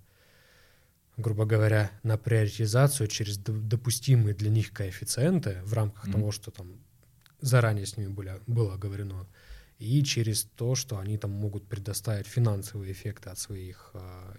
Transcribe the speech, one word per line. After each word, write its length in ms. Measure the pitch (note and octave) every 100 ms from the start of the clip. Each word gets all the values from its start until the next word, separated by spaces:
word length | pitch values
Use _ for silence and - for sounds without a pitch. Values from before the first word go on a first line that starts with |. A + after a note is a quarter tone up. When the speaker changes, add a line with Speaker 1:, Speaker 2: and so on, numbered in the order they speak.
| _ _ _ _ _ _ _ _ _ _ _ -
Speaker 1:
грубо 280 | G#2+ G#2 G#2+
говоря, 460 | A2 G#2+ G#2+ G2+ -
на 140 | A2+ A2
приоритизацию 920 | - A2+ G#2 - G#2+ B2 C#3 - G#2+
через 300 | - G#2 G2+
д-, 140 | G#2+
допустимые 840 | G#2+ G#2+ A2+ B2 - - B2 G#2 F#2+
для 140 | G#2+
них 220 | A2 G2
коэффициенты 880 | - F#2+ - - - D3+ F3+ - F#2 F#2+
в 80 |
рамках 320 | A2+ G#2+ - G2
Speaker 2:
Мгм. 60 |
Speaker 1:
того, 200 | G2+ G#2
что 200 | - -
там 280 | - F2+ F#2+ - _ _ _ _ -
заранее 440 | C3+ B2 A2+ G#2 F#2+
с 120 | -
ними 120 | G2
были, 200 | G2 F#2+ F#2+ -
было 280 | A#2 G#2 F#2+
оговорено, 520 | G2 G2+ G2+ F#2 F#2 - - - - -
и 240 | A2 C#3+
через 400 | C3+ A#2+ A2 G#2
то, 320 | - - A#2 C3
что 220 | - G2+
они 180 | G2 G#2+
там 120 | G2+
могут 360 | G2+ G#2 G2 -
предоставить 580 | G2+ G2 F#2+ A#2 G2+ -
финансовые 640 | B2 A#2 G2+ F#2+ G#2 F#2+
эффекты 360 | F#2+ G#2 - F2+
от 100 | F2
своих, 520 | - G2 F#2 - -
а, 420 | F#2 F#2 F2+ F#2+